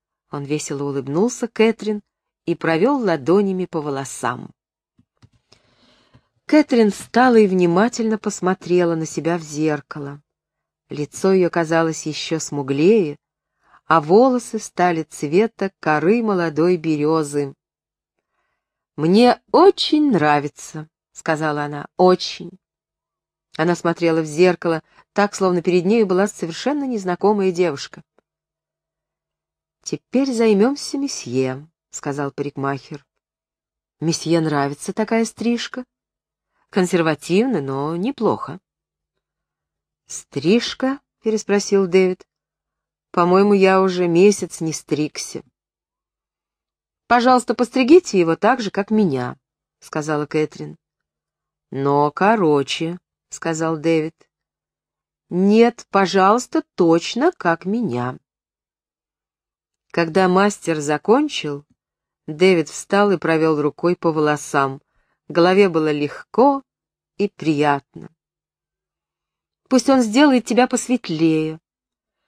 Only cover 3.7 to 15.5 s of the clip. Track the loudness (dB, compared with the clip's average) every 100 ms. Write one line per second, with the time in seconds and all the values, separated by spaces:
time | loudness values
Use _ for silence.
3.7 | -6 -6 -8 -8 -6 -6 -6 -12 _ _
4.7 | _ _ _ _ _ _ _ _ _ _
5.7 | _ _ _ _ _ _ _ 0 2 4
6.7 | 4 2 0 -4 2 4 6 4 4 2
7.7 | 2 2 0 -4 -4 -6 -4 -2 -2 0
8.7 | 0 0 -2 -6 -6 -4 -4 -6 -4 -2
9.7 | -2 -8 -14 -14 -14 _ _ _ _ _
10.7 | _ -14 -10 -10 -2 0 2 2 0 0
11.7 | 0 0 -4 -8 -10 -6 -6 -6 -8 -4
12.7 | 0 4 4 2 -6 _ _ _ _ _
13.7 | _ 0 0 4 4 4 2 -4 -10 -8
14.7 | -2 0 0 -6 -8 -2 0 0